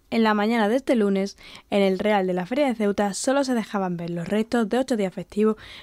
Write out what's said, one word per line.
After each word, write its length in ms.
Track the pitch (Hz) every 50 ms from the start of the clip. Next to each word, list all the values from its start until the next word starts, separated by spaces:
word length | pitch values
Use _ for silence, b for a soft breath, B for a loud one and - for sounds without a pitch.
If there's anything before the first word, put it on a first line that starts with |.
| _ _
En 140 | 240 226 220
la 100 | 214 214
mañana 340 | 208 208 220 240 233 208 202
de 60 | 240
este 220 | 269 - - 269
lunes, 420 | 226 202 202 196 190 196 196 - B B B B B B _
en 120 | 208 202
el 180 | 196 190 190 180
Real 260 | 202 208 214 196 190
de 80 | 185 180
la 100 | 180 180
Feria 220 | - 254 285 294
de 80 | 262 226
Ceuta, 400 | 226 208 202 202 - 202 202 190
solo 300 | - - 269 269 285 277
se 100 | 262 247
dejaban 420 | 226 196 - - 196 190 185 175
ver 140 | 170 170 170
los 160 | 170 170 165
restos 420 | 180 196 214 220 - - 240 226 190
de 80 | 233
ocho 200 | 247 262 - 254
días 180 | 208 196 185 -
festivos 400 | 185 170 - - 208 214 214 214 B B B B B